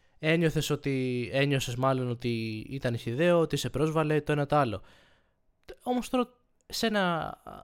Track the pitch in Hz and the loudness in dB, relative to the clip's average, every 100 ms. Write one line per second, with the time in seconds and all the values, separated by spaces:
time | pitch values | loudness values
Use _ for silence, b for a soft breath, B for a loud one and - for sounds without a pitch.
0 | _ - 156 165 160 151 143 147 143 135 | _ -4 0 4 4 2 -2 -2 -2 -2
1 | 127 123 107 131 143 139 - 120 135 131 | 0 -2 0 2 2 2 -2 0 0 0
2 | 123 120 120 113 110 107 - 135 123 120 | -2 -2 -2 -2 -4 -6 -8 -6 -4 -4
3 | 113 123 175 170 160 147 123 127 156 156 | -4 2 4 4 2 0 -2 0 0 2
4 | 151 151 147 147 143 147 123 98 b b | 2 0 2 0 2 2 2 -2 b b
5 | b b b b _ _ - - 247 247 | b b b b _ _ -20 -10 -4 -2
6 | - 254 240 _ _ _ - - 226 208 | 0 -2 -2 _ _ _ -10 -2 0 2
7 | 180 165 50 - - - | 0 0 -4 -10 -14 -16